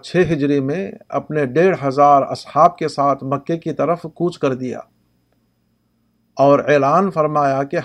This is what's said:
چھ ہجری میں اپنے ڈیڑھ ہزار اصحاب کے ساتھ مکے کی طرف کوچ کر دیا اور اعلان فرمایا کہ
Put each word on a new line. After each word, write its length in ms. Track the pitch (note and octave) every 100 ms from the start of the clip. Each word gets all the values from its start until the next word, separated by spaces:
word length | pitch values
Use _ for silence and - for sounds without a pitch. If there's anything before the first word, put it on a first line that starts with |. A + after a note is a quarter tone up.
چھ 280 | - E3 E3
ہجری 280 | D#3 C#3 C#3+
میں 320 | C3+ D#3 G3 - -
اپنے 360 | C#3+ - D3+ C3+
ڈیڑھ 320 | C3 F#3 D3+ C3+
ہزار 340 | C3 C#3+ C#3+
اصحاب 560 | C3 B2+ - C#3+ E3+ -
کے 100 | D#3
ساتھ 360 | - C#3+ C#3
مکے 340 | C3+ C#3 C#3+ E3
کی 160 | E3
طرف 320 | C#3+ C#3+ E3+ D#3+
کوچ 240 | - F3 -
کر 140 | C#3
دیا 260 | B2+ B2+ A2 - _ _ _ _ _ _ _ _ _ _ _ _ _ _ -
اور 220 | C#3 C#3
اعلان 520 | B2 C#3+ C3+ E3 G3
فرمایا 520 | E3+ D3+ D3+ C#3 C3+
کہ 140 | C#3 E3+